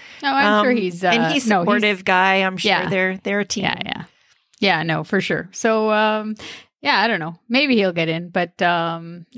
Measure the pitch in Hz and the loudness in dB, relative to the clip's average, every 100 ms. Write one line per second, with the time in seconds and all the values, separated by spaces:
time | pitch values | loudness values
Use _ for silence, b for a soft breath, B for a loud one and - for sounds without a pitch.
0 | B B 285 269 285 214 254 240 185 175 | B B -2 2 4 4 4 2 0 -2
1 | 180 175 160 269 240 196 175 208 208 190 | 2 2 2 2 2 2 2 2 2 0
2 | 190 185 190 190 190 185 214 175 185 190 | 0 2 4 2 0 -2 0 0 0 0
3 | 185 190 196 202 202 214 - - - - | 0 -2 -4 -2 -2 -4 -4 -4 -6 -10
4 | 170 b b b _ - 202 165 165 156 | -12 b b b _ -2 0 0 0 -4
5 | 156 196 185 156 175 - 233 220 214 214 | -2 -2 -2 -4 -6 -4 0 0 0 2
6 | 214 214 214 214 B B B _ 277 233 | 0 0 -6 -10 B B B _ -2 0
7 | 226 196 160 170 - 247 294 233 190 170 | 2 -2 -4 -10 -2 0 2 2 2 0
8 | 160 165 175 185 175 - 175 175 170 165 | -2 -2 -4 -4 -4 -2 0 0 -2 -6
9 | 165 175 165 | -10 -16 -16